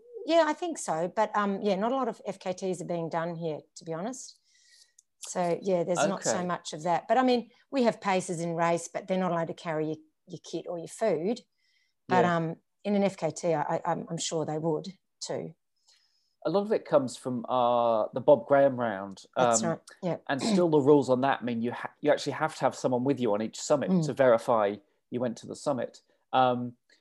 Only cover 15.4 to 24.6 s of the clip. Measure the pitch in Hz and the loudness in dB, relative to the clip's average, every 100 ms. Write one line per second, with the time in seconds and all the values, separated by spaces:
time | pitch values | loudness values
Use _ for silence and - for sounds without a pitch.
15.4 | 165 - _ _ _ _ _ _ _ _ | -8 -14 _ _ _ _ _ _ _ _
16.4 | 170 185 208 208 - 151 127 - 131 123 | -2 0 0 -2 2 2 2 -4 -6 -6
17.4 | 117 127 120 120 120 110 - - 131 143 | -2 0 2 4 2 2 0 2 6 6
18.4 | - 139 139 123 120 95 98 95 - - | 6 6 6 4 -2 -4 -6 -14 -6 2
19.4 | 123 113 165 160 - - 180 156 - 135 | 4 4 2 -4 -8 -8 -6 -4 -4 -2
20.4 | 226 196 175 151 135 147 127 127 139 - | 2 4 4 6 6 6 6 2 2 0
21.4 | 123 117 120 117 - _ 147 139 - 127 | -2 -4 -4 -6 -10 _ 0 0 0 -2
22.4 | 156 - 135 - 139 123 127 127 120 101 | -4 0 -2 0 -2 0 0 0 0 0
23.4 | 110 - - - 185 185 151 123 131 113 | -2 -6 0 0 2 0 2 4 6 6
24.4 | - 117 | 4 2